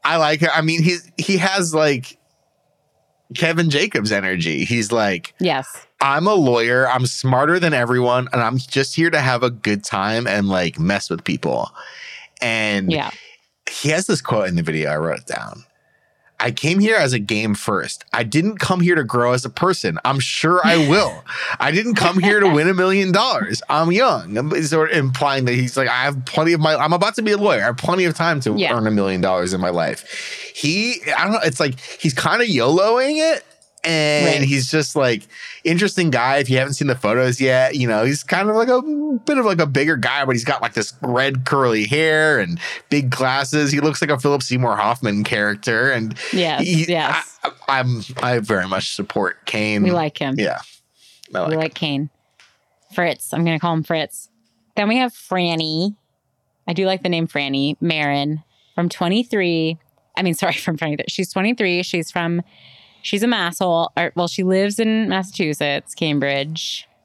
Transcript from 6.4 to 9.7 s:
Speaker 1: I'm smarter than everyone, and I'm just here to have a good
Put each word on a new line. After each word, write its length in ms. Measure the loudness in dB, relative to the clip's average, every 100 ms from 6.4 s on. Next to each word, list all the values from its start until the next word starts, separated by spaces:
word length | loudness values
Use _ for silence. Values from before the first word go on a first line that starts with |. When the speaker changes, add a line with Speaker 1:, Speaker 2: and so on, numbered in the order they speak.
| 4 4 4 2 2
Speaker 1:
I'm 160 | 2 0
smarter 540 | -2 0 2 4 2
than 140 | 2
everyone, 560 | 2 2 2 4 2 0
and 100 | 0
I'm 160 | 0 -2
just 380 | -2 -2 -2 2
here 140 | 2
to 100 | 2
have 240 | 0 2
a 60 | 0
good 340 | 0 -2